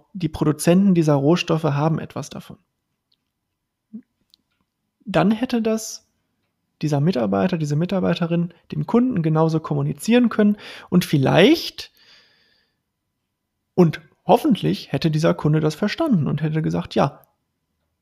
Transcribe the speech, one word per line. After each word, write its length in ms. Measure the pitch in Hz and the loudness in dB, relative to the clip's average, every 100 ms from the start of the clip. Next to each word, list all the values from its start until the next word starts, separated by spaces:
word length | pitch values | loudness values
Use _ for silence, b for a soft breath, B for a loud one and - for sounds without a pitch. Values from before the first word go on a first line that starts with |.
| _ | _
die 180 | 196 160 | -8 -8
Produzenten 640 | - 151 151 - 180 202 | -2 -2 0 2 4 4
dieser 220 | 175 156 143 | 4 2 2
Rohstoffe 480 | 139 175 - 160 | 2 0 0 -2
haben 340 | 156 139 156 156 | 0 0 -2 -2
etwas 320 | 156 - 139 | -6 -12 -14
davon.“ 280 | - - - _ _ _ _ _ _ _ _ _ _ _ _ _ 220 - _ _ _ _ _ _ _ _ _ - | -16 -18 -20 _ _ _ _ _ _ _ _ _ _ _ _ _ -20 -20 _ _ _ _ _ _ _ _ _ -6
Dann 260 | 185 175 | 0 0
hätte 300 | 220 254 233 | 0 -2 -4
das 480 | 220 220 - - _ _ _ _ _ _ _ _ | -2 -4 -6 -16 _ _ _ _ _ _ _ _
dieser 180 | 151 147 | -4 0
Mitarbeiter, 580 | 151 247 214 196 190 170 | 0 0 -2 0 -2 -2
diese 200 | 151 147 | -4 -2
Mitarbeiterin 760 | 175 190 180 170 170 170 175 b _ | -2 -2 -2 -2 -2 -2 -4 b _
dem 120 | 156 151 | -8 -2
Kunden 360 | 233 254 233 | 0 0 0
genauso 400 | 160 156 160 160 | 0 2 2 0
kommunizieren 640 | - 147 143 - - 240 240 | -2 -4 -4 -4 0 2 2
können 300 | - 208 208 B B B | 2 2 0 B B B
und 160 | 185 - | 0 2
vielleicht 880 | 147 135 143 208 330 - - - b b b b b b b b b _ _ _ _ _ _ _ _ _ | 2 4 6 6 4 -2 -14 -18 b b b b b b b b b _ _ _ _ _ _ _ _ _
und 280 | - 170 - - _ - | 2 2 2 -12 _ 0
hoffentlich 640 | 233 320 226 156 190 - | 2 4 0 0 -4 -4
hätte 180 | 139 165 | -4 -2
dieser 240 | 156 170 | 0 0
Kunde 280 | 175 156 156 | 0 0 0
das 140 | 156 156 | 0 -2
verstanden 520 | 214 - 330 202 - | -4 -2 0 0 0
und 140 | 147 | -4
hätte 180 | 156 156 | -4 -4
gesagt, 320 | 160 170 - | -4 -4 -4
„Ja, 280 | 220 151 - _ _ _ _ _ _ _ _ | -2 -2 -4 _ _ _ _ _ _ _ _